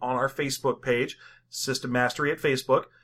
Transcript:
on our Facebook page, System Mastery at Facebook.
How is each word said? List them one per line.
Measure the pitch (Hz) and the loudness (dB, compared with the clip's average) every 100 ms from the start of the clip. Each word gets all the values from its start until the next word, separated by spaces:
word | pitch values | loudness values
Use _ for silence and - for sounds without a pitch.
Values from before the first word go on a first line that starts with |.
on | 123 127 | -2 0
our | 131 | 0
Facebook | - 139 - 131 120 | 0 -4 0 -2 0
page, | 131 120 151 - - - _ | 0 0 0 -6 -20 -20 _
System | - - 127 127 | -6 -4 -4 -2
Mastery | 123 123 - 147 | 2 2 2 -2
at | 160 | 2
Facebook. | 151 127 - 135 - _ | 0 0 2 2 2 _